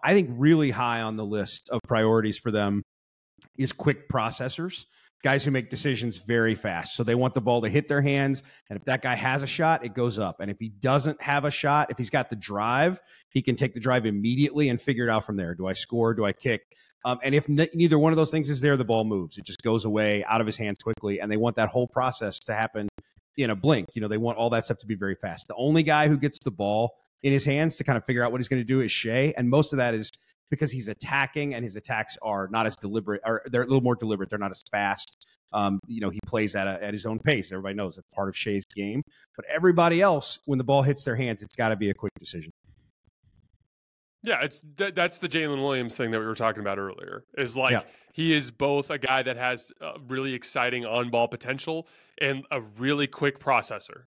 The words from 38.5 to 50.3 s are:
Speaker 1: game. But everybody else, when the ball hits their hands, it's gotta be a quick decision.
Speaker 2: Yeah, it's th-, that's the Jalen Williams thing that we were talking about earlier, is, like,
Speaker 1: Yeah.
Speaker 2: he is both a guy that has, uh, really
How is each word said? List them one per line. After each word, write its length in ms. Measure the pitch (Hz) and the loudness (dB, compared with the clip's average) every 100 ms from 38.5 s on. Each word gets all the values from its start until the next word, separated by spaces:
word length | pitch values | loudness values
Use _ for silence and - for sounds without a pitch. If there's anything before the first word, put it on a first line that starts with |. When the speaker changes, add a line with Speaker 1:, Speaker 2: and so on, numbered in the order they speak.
| 101 - 104 | -4 -4 -8
Speaker 1:
game. 240 | 101 127 - _ _ | -6 -4 -8 _ _
But 120 | - - | -16 -6
everybody 560 | 156 180 170 170 170 | 2 4 6 4 4
else, 380 | 196 151 - - | 4 2 -2 -8
when 140 | - 131 | -2 -2
the 60 | |
ball 180 | 127 139 | 2 4
hits 220 | 135 139 | 4 0
their 120 | 135 113 | -2 -2
hands, 240 | 123 107 | -2 -4
it's 160 | - - | -8 -2
gotta 200 | 113 101 | 0 2
be 120 | 104 | 0
a 60 | |
quick 180 | 98 101 - | -2 -6 -10
decision. 320 | - 87 80 - _ _ _ _ _ _ _ _ _ _ _ _ _ _ _ _ | -14 -14 -14 -18 _ _ _ _ _ _ _ _ _ _ _ _ _ _ _ _
Speaker 2:
Yeah, 180 | 233 165 | -2 0
it's 200 | 143 - 151 143 | -2 -6 -12 -4
th-, 180 | 196 | -2
that's 240 | 180 175 180 | 0 0 0
the 100 | 170 | -4
Jalen 340 | 160 151 139 | -2 0 0
Williams 340 | 139 131 120 - | 0 0 -2 -2
thing 140 | 117 | -2
that 100 | 113 | -2
we 60 | 110 | -2
were 80 | |
talking 260 | 110 113 110 | -2 -2 0
about 180 | 101 98 | -4 -4
earlier, 460 | 98 - 87 98 - - | -6 -10 -14 -14 -12 -6
is, 200 | 123 127 | -4 0
like, 160 | 131 | 2
Speaker 1:
Yeah. 100 | 113 - - _ | 2 -2 -18 _
Speaker 2:
he 200 | - 165 | -2 2
is 200 | 151 123 | 2 0
both 380 | 113 143 143 139 | -2 0 0 -2
a 80 | 147 | -4
guy 240 | 127 131 | 0 0
that 120 | 127 120 | 0 -2
has, 360 | 127 123 - - | -2 -4 -8 -14
uh, 140 | 156 - 123 | -12 -12 -8
really 280 | 131 135 | -6 -6